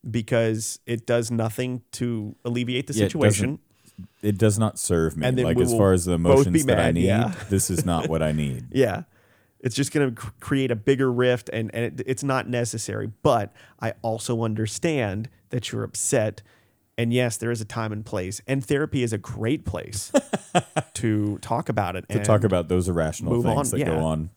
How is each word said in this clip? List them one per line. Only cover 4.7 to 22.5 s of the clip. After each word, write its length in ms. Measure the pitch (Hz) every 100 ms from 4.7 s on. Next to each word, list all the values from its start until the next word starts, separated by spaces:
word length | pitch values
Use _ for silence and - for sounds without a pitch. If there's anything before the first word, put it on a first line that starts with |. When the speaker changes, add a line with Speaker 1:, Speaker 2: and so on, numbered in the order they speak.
| -
Speaker 2:
serve 360 | - 85 80
me. 100 | 80 127
Speaker 1:
And 100 | 127
then 80 |
Speaker 2:
Like, 100 | 82 82
Speaker 1:
we 60 |
Speaker 2:
as 80 | -
Speaker 1:
will 60 | 117
Speaker 2:
far 160 | 98
as 120 | 92
the 120 | 87 85
Speaker 1:
both 260 | 85 90
be 40 | 117 87
Speaker 2:
emotions 40 |
that 140 | 135 110
I 40 | -
Speaker 1:
mad, 80 |
Speaker 2:
need, 100 | -
Speaker 1:
yeah. 280 | 117 117 127 180
<laughs> 80 | -
Speaker 2:
this 200 | 98 -
is 160 | 85
not 240 | 82 82 -
what 120 | 80
I 100 | 78
need. 320 | 76 73 62 -
Speaker 1:
Yeah. 320 | 127 117 92 - _ _ _ _ _
It's 160 | 131
just 180 | 135 139
gonna 180 | 151 135
cr-, 180 | 113 110 -
create 300 | - 139 131
a 40 |
bigger 340 | 113 123 131 131
rift, 380 | 120 127 123 -
and, 200 | 113 113
and 260 | - 117 127
it, 60 | 131
it's 160 | 131
not 260 | 139 131 -
necessary. 600 | 123 117 113 - 107 104 -
But 320 | 151 117 101 _ - _
I 140 | 113 -
also 420 | 113 113 - 117
understand 840 | 113 110 107 - 170 147 107 98 113 _ _
that 200 | 123 -
you're 120 | 113
upset. 560 | 110 - - 135 107 104 _ _ _ _ _ -
And 160 | 117
yes, 240 | 123 123 113
there 120 | 117
is 100 | 117
a 40 |
time 260 | 110 117 110
and 120 | 104
place. 360 | 107 104 92 98
And 180 | - 139
therapy 400 | 127 143 151 139
is 100 | 120
a 40 | 107
great 460 | - 117 110 156
place 460 | - 95 - 104 - 285 - - -
Speaker 2:
<laughs> 400 | 180 - - -
Speaker 1:
to 420 | - 117 107 104 101
talk 300 | - 117 -
about 260 | 110 90
it 120 | 90 -
Speaker 2:
To 100 | 107
talk 180 | 104 107
Speaker 1:
and 80 |
Speaker 2:
about 220 | 104